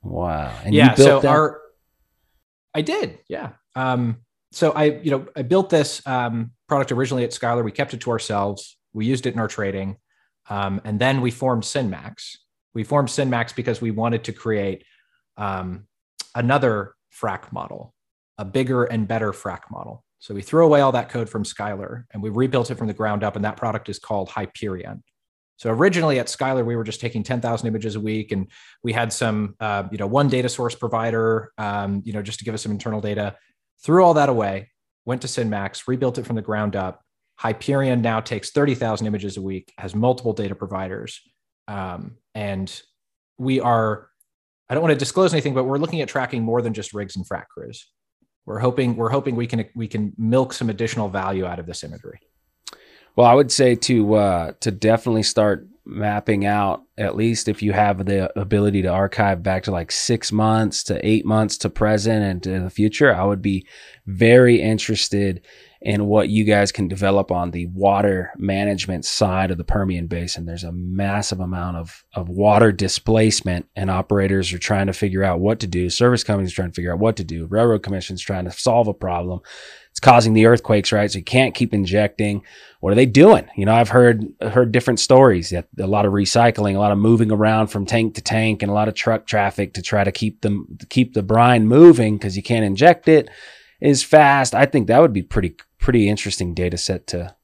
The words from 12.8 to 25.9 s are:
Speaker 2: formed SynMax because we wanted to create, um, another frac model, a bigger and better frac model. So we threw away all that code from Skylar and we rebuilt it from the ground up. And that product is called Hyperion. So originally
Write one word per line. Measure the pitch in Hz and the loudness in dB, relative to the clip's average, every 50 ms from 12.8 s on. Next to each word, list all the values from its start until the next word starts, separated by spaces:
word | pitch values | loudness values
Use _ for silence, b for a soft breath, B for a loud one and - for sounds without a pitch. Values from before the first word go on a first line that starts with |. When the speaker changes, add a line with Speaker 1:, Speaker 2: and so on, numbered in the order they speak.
| 110 | -6
Speaker 2:
formed | - 147 147 139 117 | -2 0 0 0 0
SynMax | - - 139 131 123 117 117 117 - | -2 -4 -2 -2 -2 -4 -4 -6 -8
because | - 113 - 113 - | -8 -4 -4 -4 -4
we | 120 113 | -4 -6
wanted | 107 107 113 117 117 113 113 | -4 -4 -4 -2 -4 -4 -6
to | - 98 | -8 -16
create, | - - 117 110 104 98 98 95 95 _ _ _ _ _ _ _ _ _ _ _ | -10 -6 -4 -4 -2 -4 -4 -6 -8 _ _ _ _ _ _ _ _ _ _ _
um, | - 104 98 95 95 92 92 90 95 104 _ _ _ _ _ _ _ - _ _ | -10 -8 -8 -8 -8 -10 -10 -12 -14 -16 _ _ _ _ _ _ _ -20 _ _
another | 120 117 120 135 143 131 123 110 104 98 - _ _ _ _ | -4 0 0 0 2 2 0 -2 -2 -6 -10 _ _ _ _
frac | _ - - 107 95 92 - - | _ -10 -8 -8 -8 -8 -12 -14
model, | - - - - 50 - - - _ _ _ _ _ _ _ _ _ | -14 -14 -12 -12 -16 -18 -18 -20 _ _ _ _ _ _ _ _ _
a | - 104 | -16 -14
bigger | 95 98 131 131 123 131 123 120 | -6 -4 -4 -2 -2 0 -2 -2
and | 120 117 113 107 | -2 -2 -4 -4
better | 98 113 113 110 104 | -4 -4 -4 -4 -4
frac | 95 - - 98 90 - - _ | -6 -8 -10 -12 -12 -12 -16 _
model. | 104 - - - 113 117 _ _ _ _ | -18 -16 -16 -16 -18 -20 _ _ _ _
So | - - 107 | -18 -14 -14
we | 101 | -14
threw | 95 - - 160 165 | -10 -2 2 4 6
away | 160 151 143 | 6 6 6
all | 139 135 | 4 4
that | 127 123 107 - | 2 0 -4 -4
code | - 123 113 104 | -6 -8 -8 -6
from | - 110 101 | -6 -8 -8
Skylar | - - - 104 107 101 95 98 - - 123 120 _ - | -8 -8 -10 -8 -8 -8 -10 -12 -14 -14 -16 -18 _ -14
and | 104 | -10
we | 101 110 | -10 -6
rebuilt | 101 117 131 131 131 127 117 - | -2 -2 -2 0 0 -2 -2 -2
it | 127 | -6
from | - 117 | -8 -8
the | 107 101 | -8 -6
ground | - 110 107 104 101 107 | -4 -4 -4 -4 -2 -4
up. | 104 - | -4 -4
And | 107 101 | -4 -6
that | 107 104 | -6 -6
product | - - 113 107 107 - - | -6 -8 -6 -6 -6 -8 -10
is | 95 - | -14 -14
called | - - 110 101 95 - | -10 -6 -6 -6 -6 -6
Hyperion. | - 110 101 95 _ - - 104 95 90 90 - 101 92 _ _ _ _ _ _ _ _ _ _ _ | -8 -10 -10 -10 _ -12 -10 -10 -10 -10 -12 -14 -16 -18 _ _ _ _ _ _ _ _ _ _ _
So | _ - 117 | _ -6 -4
originally | 113 113 165 202 | 0 2 2 2